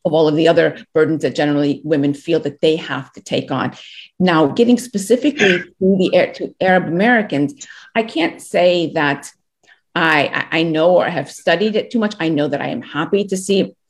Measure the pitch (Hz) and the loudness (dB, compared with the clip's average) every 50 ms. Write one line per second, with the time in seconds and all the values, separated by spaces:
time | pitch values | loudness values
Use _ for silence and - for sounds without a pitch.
0 | - 180 151 160 160 151 151 151 160 160 165 165 160 156 147 - - - _ 156 | -4 -2 2 2 2 2 2 2 2 4 4 4 2 2 -2 -4 -12 -4 _ 0
1 | 156 160 160 147 - 135 120 - 151 147 147 143 147 143 143 143 - 151 160 143 | 2 2 0 -2 -2 -4 -2 -2 0 0 0 0 0 -2 -2 -4 -2 -2 -2 0
2 | 139 143 143 143 - - 165 156 151 147 143 - - 160 156 165 - - 139 131 | 0 -2 -2 -4 -4 -4 -2 -2 -2 -4 -4 0 0 2 2 0 -2 -6 -8 -8
3 | 131 - _ - - - - - 131 - 143 127 95 - - - - - - - | -8 -12 _ -20 -10 -6 -4 -4 -4 -4 -4 -4 -4 -4 -6 -10 -16 -20 -20 -20
4 | - - _ - 180 185 170 156 156 139 139 - 233 226 247 240 - - - 202 | -20 -20 _ -2 0 2 4 4 2 2 2 2 2 4 4 2 0 -4 -6 -6
5 | 190 - 226 254 - 302 277 - 220 196 180 175 - - _ _ 190 190 196 190 | -2 0 0 0 0 -2 0 2 2 2 2 0 -2 -8 _ _ 0 0 2 2
6 | 190 - - 180 151 - - - - - - _ - 185 185 185 170 156 160 175 | 0 2 2 2 2 0 -2 -8 -12 -12 -6 _ 0 2 2 2 2 0 -2 0
7 | 202 233 247 226 208 - 151 139 147 143 - - - - - - - - _ 233 | 2 2 2 2 0 0 -2 -2 -2 -2 -4 -8 -18 -20 -20 -20 -20 -6 _ -4
8 | 220 226 - 330 320 339 - - - - - 180 175 180 175 175 170 147 - 160 | -4 -2 -4 -4 -4 -4 -6 -10 -12 -4 0 2 2 2 2 2 -2 -2 -2 0
9 | 151 143 143 147 - - - _ _ _ _ _ _ _ _ _ _ _ _ 165 | 0 0 0 -2 -6 -14 -20 _ _ _ _ _ _ _ _ _ _ _ _ 0
10 | 170 160 156 151 135 - - - - - - 160 165 170 156 156 156 175 180 170 | 2 4 4 4 2 0 -2 -6 -6 -4 -2 -2 -2 0 0 2 2 4 4 4
11 | 104 - 175 147 143 - - - - - 165 170 208 220 208 208 - - - 233 | 2 0 -2 -4 -6 -8 -12 -6 0 0 0 2 0 0 -2 -2 -4 -2 -2 -2
12 | 214 208 208 - 165 160 165 147 147 147 135 - - 139 156 - 123 - - 143 | -2 -2 -4 -4 -2 -2 0 0 0 -2 -2 -4 -4 -6 -6 -8 -10 -8 -6 -6
13 | 165 165 - 196 202 202 196 190 190 - 196 190 190 190 - _ _ _ | -4 -2 -2 -2 -2 -2 -4 -6 -2 0 0 0 0 -2 -6 _ _ _